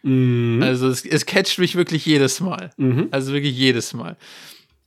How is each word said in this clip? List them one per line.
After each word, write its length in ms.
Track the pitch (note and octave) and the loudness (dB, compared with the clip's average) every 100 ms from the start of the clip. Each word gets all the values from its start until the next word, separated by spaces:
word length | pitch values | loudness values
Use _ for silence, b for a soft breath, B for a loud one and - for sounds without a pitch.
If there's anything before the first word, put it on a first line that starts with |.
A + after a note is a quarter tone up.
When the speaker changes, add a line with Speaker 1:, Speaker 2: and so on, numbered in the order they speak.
Speaker 1:
Mhm. 580 | C#3 C3 B2+ A#2+ A#2 A#2 | 0 2 4 2 2 2
Speaker 2:
Also 240 | C3 B2+ C3 | 2 2 0
es, 160 | B2+ - | 0 -4
es 200 | D3+ - | -4 0
catcht 320 | G#3 - - | -2 0 0
mich 180 | F3+ F3 | 0 0
wirklich 280 | F3 D#3+ D#3+ | 0 0 2
jedes 340 | D3+ C3 - | 4 4 0
Mal. 300 | F#3 G#2+ F#2 - | -4 -6 -10 -2
Speaker 1:
Mhm. 320 | C3 B2+ E3 | 0 2 0
Speaker 2:
Also 200 | C#3 C3+ | -4 -4
wirklich 240 | C#3+ C#3+ B2+ | -2 -2 2
jedes 380 | C3 A#2+ - | 2 2 -4
Mal. 220 | A#2 E2+ - B B B B B _ | -10 -12 -14 B B B B B _